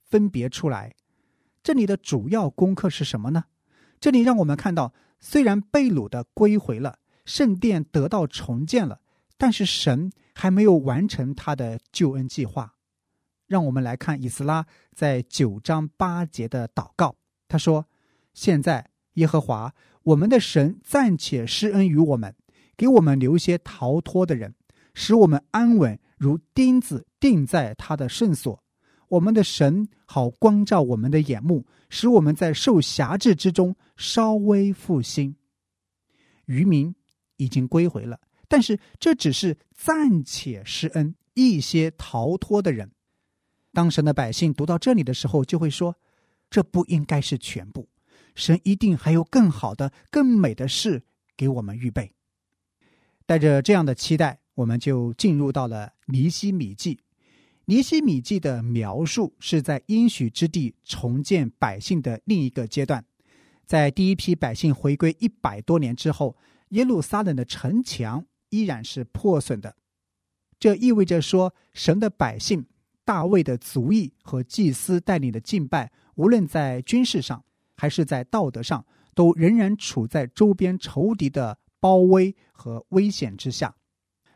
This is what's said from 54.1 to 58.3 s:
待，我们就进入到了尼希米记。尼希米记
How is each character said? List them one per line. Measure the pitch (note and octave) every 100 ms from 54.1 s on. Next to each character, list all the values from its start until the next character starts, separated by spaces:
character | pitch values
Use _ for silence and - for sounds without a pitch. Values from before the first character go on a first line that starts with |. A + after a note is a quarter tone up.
待， | D#3 D3+ - _ -
我 | A#2
们 | A#2+
就 | C#3+ C3 A#2+
进 | A#2 G#3 D3
入 | C#3+
到 | C3+ B2
了 | A2 G#2 _
尼 | - C3 D#3
希 | - G3+
米 | F#3 A2
记。 | G#2 F3 C3+ _ _ _ _ _ _
尼 | - A3+
希 | C4 D#4+
米 | C#4+ C3+
记 | A#2+